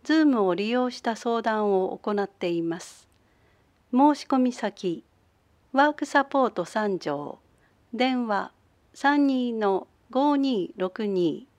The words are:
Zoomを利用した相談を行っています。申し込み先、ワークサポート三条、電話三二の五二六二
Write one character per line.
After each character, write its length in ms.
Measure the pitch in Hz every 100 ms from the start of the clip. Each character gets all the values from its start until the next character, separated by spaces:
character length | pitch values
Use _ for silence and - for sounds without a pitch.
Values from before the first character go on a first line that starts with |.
| -
Zoom 360 | 320 302 247
を 120 | 190 175
利 140 | 214
用 200 | 247 254
し 120 | 247
た 160 | 240 220
相 240 | 240 233
談 320 | 226 214 208
を 260 | 190 190 -
行 100 | -
っ 180 | 208 196
て 180 | _ 180
い 140 | 170
ま 180 | 165 165
す。 260 | - - _ _ _ _ _ _ _ _ _
申 220 | 247 294
し 120 | 285 -
込 140 | 269
み 120 | 254
先、 540 | 247 208 - 185 165 _ _ _ _ _ _ _
ワ 140 | 262 294
ー 80 |
ク 120 | 294 294
サ 200 | 285 277
ポ 220 | 277 240
ー 20 |
ト 160 | 196 170
三 340 | - 214 185
条、 400 | - 143 143 - _ _ _ _ _
電 340 | 220 254 254 233
話 240 | 196 - _ _ _ _
三 320 | - 277 294 285
二 280 | 262 247
の 340 | 226 208 190 - _ _
五 260 | 247 294 285
二 380 | 277 233 170 -
六 320 | 185 185 214
二 400 | 190 170 180 247